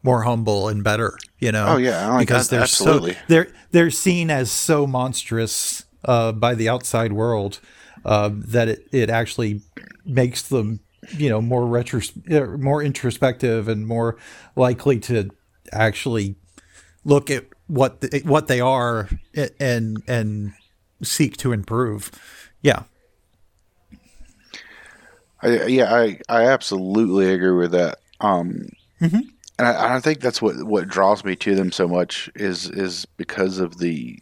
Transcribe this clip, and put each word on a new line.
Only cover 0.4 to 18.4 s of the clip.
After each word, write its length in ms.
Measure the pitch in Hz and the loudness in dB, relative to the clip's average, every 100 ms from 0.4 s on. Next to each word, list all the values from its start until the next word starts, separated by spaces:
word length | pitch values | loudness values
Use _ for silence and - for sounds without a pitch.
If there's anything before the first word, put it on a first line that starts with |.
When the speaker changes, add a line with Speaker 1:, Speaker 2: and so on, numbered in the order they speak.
| 110 101 101 | 0 0 0
Speaker 1:
and 160 | 107 | -2
better, 340 | 101 107 113 - - _ | 0 0 -2 -6 -20 _
you 140 | 123 | -2
know? 140 | 107 104 | 0 2
Speaker 2:
Oh, 80 | 151 | 2
yeah. 320 | 127 90 101 | 2 0 0
I 60 | |
like 120 | 123 117 | 2 2
Speaker 1:
Because 220 | 120 123 | 2 2
Speaker 2:
that. 80 | 123 | 0
Speaker 1:
they're 60 | |
Speaker 2:
Absolutely. 500 | 127 - - 147 85 | 2 2 4 4 2
Speaker 1:
so, 60 | 90 - | -6 4
they're, 200 | 165 170 - _ | 4 4 -8 _
they're 200 | 175 170 | 4 4
seen 380 | - 196 175 165 | 2 0 0 0
as 200 | 147 123 | 0 0
so 360 | - - 151 143 | -2 0 2 2
monstrous, 960 | 127 131 123 - 117 113 - - - - _ | 0 -2 -4 -4 -2 -2 -4 -6 -8 -12 _
uh, 280 | - 117 113 | 0 2 2
by 220 | 110 120 | 0 0
the 140 | 120 110 | 2 0
outside 440 | 127 - 120 113 | 0 -2 -2 0
world, 480 | 101 113 110 98 - _ - - - | 0 0 0 -2 -8 _ -20 -20 -10
uh, 260 | - 107 104 | 0 2 2
that 340 | 104 - 117 113 | -2 -2 0 2
it, 220 | 107 _ | -2 _
it 180 | 135 110 | 0 2
actually 500 | 113 117 - 113 104 - - - - | 0 -2 -4 -4 -4 -10 -20 -20 -20
makes 380 | - 127 123 123 | -4 0 0 -2
them, 380 | - 135 107 110 _ _ - 156 | -2 -2 0 -4 _ _ -14 -2
you 120 | 147 | 0
know, 120 | 107 | 0
more 220 | 117 123 | 0 0
retros-, 480 | 120 120 120 95 - - - | 0 0 -2 -4 -6 -12 0
uh, 240 | 156 135 143 | 0 0 -4
more 240 | 135 147 | -2 0
introspective 840 | 147 - 127 113 135 123 127 113 104 | -2 -2 -4 0 0 0 0 0 0
and 180 | 107 107 | -4 -2
more 300 | 117 117 113 - - - - | -2 -2 -4 -14 -20 -10 0
likely 420 | 127 123 - 123 | 0 2 0 0
to 320 | - 120 101 - _ _ - | 0 -2 -2 -10 _ _ -12
actually 600 | 107 110 104 135 113 98 98 _ _ _ - _ _ | 0 0 0 -4 -2 -2 -6 _ _ _ -20 _ _
look 260 | - 143 139 | 2 2 2
at 140 | 135 - _ _ | -6 -6 _ _
what 320 | 147 131 - | 0 0 0
the, 200 | 135 143 | -4 -4
what 240 | 151 127 | 2 0